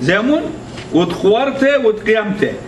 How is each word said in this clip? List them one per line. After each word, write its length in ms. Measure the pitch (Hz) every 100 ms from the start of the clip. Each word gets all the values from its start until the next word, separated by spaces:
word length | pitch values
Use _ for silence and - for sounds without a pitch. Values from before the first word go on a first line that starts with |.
زمن 400 | 131 190 247 311 330 - - - -
وتخورتة 960 | 160 175 165 190 220 277 262 269 285 226
وتقيمتة. 640 | 214 214 220 208 - 123 -